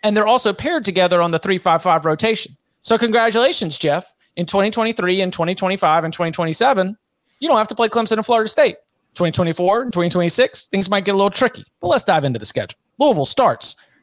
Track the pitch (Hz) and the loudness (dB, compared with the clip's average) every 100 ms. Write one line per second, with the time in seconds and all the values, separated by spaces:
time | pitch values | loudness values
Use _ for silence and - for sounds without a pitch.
0 | 214 208 214 247 214 202 285 339 202 180 | -2 2 2 2 0 -2 -4 -4 -2 0
1 | 180 175 170 165 190 185 180 165 185 165 | 2 2 2 0 -2 -2 0 0 2 0
2 | 160 156 - 220 - - _ _ - 226 | 0 0 0 -2 -6 -14 _ _ -2 0
3 | 233 233 226 220 262 - 170 147 156 151 | 2 2 2 2 2 0 -4 -4 -2 -2
4 | - _ _ - 170 196 202 226 220 226 | -4 _ _ -8 -4 0 0 0 -2 -2
5 | 180 190 185 - 165 185 190 190 165 160 | -2 0 -2 -2 -4 -2 -4 0 2 2
6 | 165 160 165 156 165 156 247 226 190 220 | 0 -2 -4 -2 -2 0 2 2 0 -6
7 | _ _ _ _ 311 330 - 240 226 233 | _ _ _ _ 0 2 0 0 0 0
8 | 220 220 220 233 220 - 285 - _ _ | 0 -2 0 0 0 2 2 0 _ _
9 | _ - 175 - 170 160 180 220 254 175 | _ -4 -2 0 -2 0 0 0 -2 -2
10 | 175 180 170 240 254 - - 196 190 202 | 0 0 0 2 0 -2 -6 -4 -2 -2
11 | 190 196 202 - 254 - - _ 175 254 | 0 2 0 2 -2 -2 -18 _ -2 0
12 | - 160 139 117 - 127 98 - _ - | 2 0 0 -4 -6 -6 -8 -10 _ 0
13 | 294 185 135 - 233 117 - - _ _ | 2 2 0 2 2 2 -4 -8 _ _